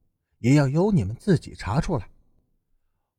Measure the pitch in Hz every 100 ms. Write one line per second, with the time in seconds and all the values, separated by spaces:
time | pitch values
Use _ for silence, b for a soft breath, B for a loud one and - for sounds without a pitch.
0 | _ _ _ _ 117 147 135 147 202 185
1 | 95 120 - 160 - - - 123 185 139
2 | - - _ _ _ _ _ _ _ _
3 | _